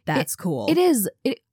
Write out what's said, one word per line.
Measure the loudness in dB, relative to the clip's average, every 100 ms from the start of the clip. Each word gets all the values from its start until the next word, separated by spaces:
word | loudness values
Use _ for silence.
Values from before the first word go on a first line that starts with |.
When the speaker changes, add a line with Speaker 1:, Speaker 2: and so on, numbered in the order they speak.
| -2
Speaker 1:
That's | -2 -2 -4
Speaker 2:
It, |
Speaker 1:
cool. | -4 -2 0
Speaker 2:
it | 2
is. | 4 2 -2 -4
It, | -6 -6 _